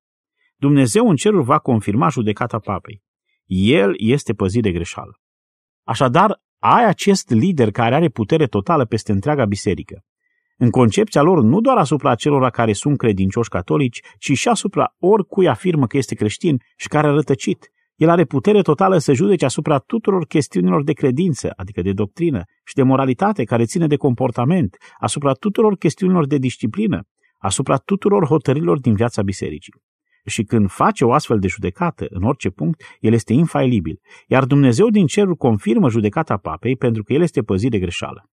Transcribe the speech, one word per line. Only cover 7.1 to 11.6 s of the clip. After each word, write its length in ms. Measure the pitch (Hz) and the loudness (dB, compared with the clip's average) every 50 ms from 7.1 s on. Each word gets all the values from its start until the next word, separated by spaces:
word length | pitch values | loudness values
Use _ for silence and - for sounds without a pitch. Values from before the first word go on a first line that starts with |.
| 196 - - - | 0 0 0 0
lider 400 | 120 110 143 196 180 139 117 104 | 0 2 2 2 2 0 0 0
care 240 | 101 - 117 117 127 | 0 0 0 0 2
are 140 | 156 170 147 | 2 0 0
putere 380 | - - 107 - 160 160 151 | -2 -4 -2 0 0 0 0
totală 380 | 120 - 101 196 - 170 147 120 | 0 -2 -2 -2 0 0 0 0
peste 280 | - 117 110 - - | -2 -4 -4 -4 -2
întreaga 320 | 104 98 - 147 151 135 117 | -4 -2 -2 -2 0 0 0
biserică. 600 | 101 101 - - 139 139 - - - - - - _ _ _ _ _ _ _ _ _ _ | -2 -2 -2 -2 -4 -4 -4 -6 -12 -18 -20 -20 _ _ _ _ _ _ _ _ _ _
În 140 | - 127 117 | -2 0 2
concepția 520 | 98 127 123 110 - 202 220 - - 151 | 4 4 4 4 2 0 0 0 2 2
lor, 200 | 143 175 190 156 | 2 4 4 4
nu 180 | 110 110 143 214 | 4 4 4 2